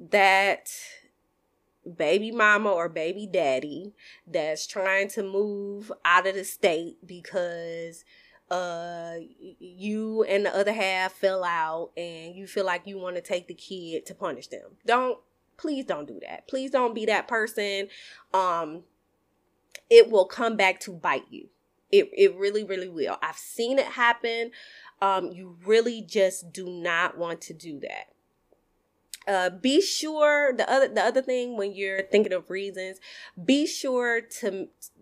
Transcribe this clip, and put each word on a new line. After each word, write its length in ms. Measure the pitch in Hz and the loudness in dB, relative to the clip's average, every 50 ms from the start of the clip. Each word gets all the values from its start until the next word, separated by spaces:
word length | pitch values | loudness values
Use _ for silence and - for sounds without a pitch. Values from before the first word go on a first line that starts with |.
| 180 160 | -6 0
that 600 | - 208 196 190 190 196 196 196 185 - - - - - - - - - _ _ _ _ _ _ _ _ _ _ _ _ _ _ _ _ _ 175 170 - | 2 4 6 6 6 6 4 2 0 -2 -4 -10 -14 -14 -16 -18 -20 -20 _ _ _ _ _ _ _ _ _ _ _ _ _ _ _ _ _ -16 -6 -2
baby 340 | 160 147 165 202 214 226 | 0 2 2 2 0 -2
mama 400 | 226 233 214 208 208 202 220 208 | 0 2 4 4 4 4 2 0
or 160 | 196 170 170 170 | 0 0 -2 -4
baby 400 | 160 165 156 165 185 202 214 202 | -4 -4 -4 -4 -6 -6 -8 -4
daddy 680 | 180 185 160 139 131 131 139 147 147 147 185 202 - _ - - - - _ | -2 0 2 2 0 0 -2 -6 -8 -10 -12 -14 -16 _ -20 -20 -20 -20 _
that's 400 | - 170 180 151 156 156 156 - | -6 -4 -4 -2 -2 -4 -6 -8
trying 440 | - - 214 190 190 190 196 196 208 | -8 -6 -2 0 0 2 2 0 -2
to 120 | - 226 | -4 -6
move 720 | 196 196 196 196 214 208 202 202 202 202 202 202 214 214 - - - | -6 -4 -2 -2 -2 -2 -4 -6 -8 -8 -10 -12 -12 -12 -12 -2 2
out 200 | 165 175 185 180 | 4 6 6 4
of 80 | 190 190 | 2 -2
the 120 | 196 185 | -4 -8
state 500 | - - - - 190 165 160 170 170 - - - | -10 -4 0 2 2 2 0 -2 -8 -14 -18 -20
because, 1000 | 175 180 180 170 - - 190 175 175 170 170 170 165 165 165 170 165 165 - - _ _ _ _ _ _ _ _ _ | -20 -20 -18 -16 -8 -6 -4 -4 -4 -6 -10 -10 -10 -10 -10 -12 -12 -14 -18 -20 _ _ _ _ _ _ _ _ _
uh, 720 | 180 180 180 175 170 170 170 175 170 170 170 170 165 170 | -4 -4 -4 -4 -6 -8 -8 -10 -10 -10 -12 -12 -12 -12
y-, 360 | 165 - - _ - 185 - _ | -14 -16 -20 _ -20 -20 -20 _
you 640 | 175 180 180 180 190 208 208 214 220 220 220 220 220 | -20 -20 -16 -10 -6 -6 -4 -4 -6 -4 0 0 2
and 220 | - 190 202 202 | 2 2 2 2
the 100 | 185 - | 2 0
other 160 | 196 202 202 | 2 0 0
half 400 | 220 226 196 190 190 185 185 185 | 0 0 0 0 0 0 0 -2
fell 320 | - - - 190 190 190 180 | -2 0 0 0 2 0 -2
out 480 | 175 170 165 160 160 160 165 170 - - - | -2 0 0 -2 -2 -2 -6 -6 -8 -8 -10
and 360 | 170 175 170 165 160 165 175 | -10 -10 -10 -12 -14 -14 -14
you 140 | 185 196 180 | -14 -16 -6
feel 180 | - 208 190 | -4 -2 0
like 220 | 190 175 175 170 202 | 0 -2 -2 -4 -8
you 100 | 196 196 | -10 -8
wanna 240 | 180 180 180 180 | -8 -6 -8 -8
take 260 | 175 - 190 180 175 - | -6 -4 -6 -6 -6 -8
the 60 | 175 | -14
kid 520 | - - - 196 185 175 165 165 - - | -18 -14 -14 -12 -12 -10 -8 -8 -8 -8
to 100 | - 180 | -10 -10
punish 320 | - 202 175 143 120 135 - | -8 -6 -6 -6 -8 -12 -14
them. 300 | 127 110 - - - _ _ | -16 -16 -16 -20 -20 _ _
Don't, 340 | 226 226 247 254 254 240 - _ _ _ _ _ _ _ _ | 0 0 2 0 -2 -4 -6 _ _ _ _ _ _ _ _
please 280 | - 320 294 269 269 | -6 -6 -6 -6 -4
don't 220 | - 180 147 147 - | -6 -6 -6 -6 -10
do 120 | - 90 | -14 -16
that. 260 | - - - - - - | -14 -14 -16 -16 -12 -8
Please 240 | - 262 262 269 | -8 -6 -4 -2
don't 240 | 269 262 254 233 226 | 0 0 2 0 0
be 100 | 220 214 | -2 -2
that 220 | 220 214 190 - - | 0 0 0 0 -2
person. 640 | 247 226 214 226 - - 208 202 196 196 196 202 - - - - - - - _ - | -2 -2 -2 -2 -2 -4 -4 -2 -2 -4 -6 -8 -12 -18 -20 -20 -20 -20 -10 _ 0
Um, 500 | 190 190 180 170 170 165 151 156 175 175 _ _ _ _ _ _ _ _ _ _ _ _ _ _ _ _ _ - - - _ | 2 2 2 0 -2 -4 -6 -8 -12 -16 _ _ _ _ _ _ _ _ _ _ _ _ _ _ _ _ _ -20 -20 2 _
it 200 | 233 233 226 233 | 12 12 12 12
will 160 | 226 202 185 | 8 4 4
come 300 | - - - 240 226 226 | 4 0 -2 -2 -2 2
back 240 | 202 196 190 185 190 | 4 4 4 2 0
to 140 | - - 180 | -6 -14 -12
bite 340 | 170 - 175 143 135 - - | -6 -2 -2 -2 -2 -4 -8
you. 200 | - - - - _ _ _ _ _ _ _ _ | -16 -18 -18 -20 _ _ _ _ _ _ _ _
It, 180 | - 202 170 - - | 6 6 6 6 4
it 220 | - 196 190 170 | 4 4 4 4
really, 280 | 180 196 202 202 214 214 | 2 -2 -2 -2 -2 -4
really 260 | 190 196 185 185 185 | -4 -6 -6 -6 -8
will. 280 | 175 160 139 - 98 - | -6 -4 -4 -4 -2 -4
I've 160 | - 156 160 - | -6 -6 -8 -10
seen 400 | - - - - 233 233 262 269 | -14 -12 -6 -4 -2 0 2 2
it 80 | 262 | 0
happen. 640 | - - 262 240 233 233 233 - 233 233 233 233 240 - - - - - - - - - _ | 0 0 2 2 4 4 2 -2 -4 -4 -4 -4 -6 -8 -14 -20 -20 -20 -20 -20 -20 -8 _
Um, 320 | 196 196 196 190 175 - | 0 0 2 0 -2 -4
you 260 | 180 175 190 185 175 170 175 | -8 -12 -16 -18 -20 -10 0
really 380 | 190 214 226 233 240 233 226 | 4 4 4 4 2 -2 -6
just 500 | 214 170 - 220 190 185 185 - - 170 | -10 -4 2 2 2 2 2 -2 -10 -12
do 160 | 160 185 185 180 | -12 -12 -10 -10
not 520 | 180 175 170 175 170 165 175 170 - - | -8 -6 -4 0 0 2 0 0 -2 -4
want 200 | 170 170 170 165 | -6 -6 -6 -8
to 120 | - - 190 | -10 -14 -18
do 260 | 160 - 170 147 139 | -16 -14 -14 -12 -12
that. 240 | - - 50 50 - - _ _ _ _ _ _ _ _ _ _ _ _ _ _ _ _ _ _ _ _ - - - | -10 -10 -10 -12 -14 -16 _ _ _ _ _ _ _ _ _ _ _ _ _ _ _ _ _ _ _ _ -18 -10 -4
Uh, 240 | - 202 190 180 180 | -2 0 0 0 0
be 280 | 180 185 - 254 269 320 | -2 -2 0 4 4 4
sure, 720 | 403 - - - 311 311 311 302 302 294 294 294 294 277 254 | 4 2 -2 -4 -6 -6 0 2 2 4 4 4 2 2 0
the 160 | 226 220 - | 0 0 2
other, 180 | 240 269 269 - | 4 4 4 4
the 160 | - 220 190 | 2 2 2
other 180 | 226 226 262 | 2 2 0
thing 340 | 262 - 254 254 247 247 240 | 0 0 -2 -2 -4 -4 -4
when 180 | 220 202 202 196 | -4 -4 -4 -4
you're 280 | 190 196 190 190 190 | -4 -4 -4 -2 -4
thinking 320 | 190 190 - 208 214 202 185 | -2 2 4 4 4 4 0
of 160 | 180 165 - | -4 -4 -6
reasons, 500 | 180 190 196 202 185 185 185 190 190 - - - - - - - - - 175 | -8 -6 -6 -8 -8 -10 -10 -10 -12 -14 -18 -20 -20 -20 -20 -20 -18 -4 2
be 220 | 165 262 285 294 311 | 2 4 4 2 0
sure 520 | - - - 277 254 247 247 240 233 233 | -2 -4 -4 -2 0 0 0 0 0 -2
to, 480 | 233 - - - - 208 185 190 180 - _ _ - - - _ | -4 -6 -10 -8 -6 -6 -4 -6 -8 -10 _ _ -20 -20 -20 _